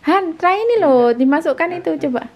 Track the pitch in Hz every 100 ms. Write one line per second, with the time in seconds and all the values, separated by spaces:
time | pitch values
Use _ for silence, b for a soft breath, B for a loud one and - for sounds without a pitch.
0 | - 370 359 320 349 392 453 466 330 247
1 | 240 240 262 294 330 262 339 359 349 311
2 | 294 247 -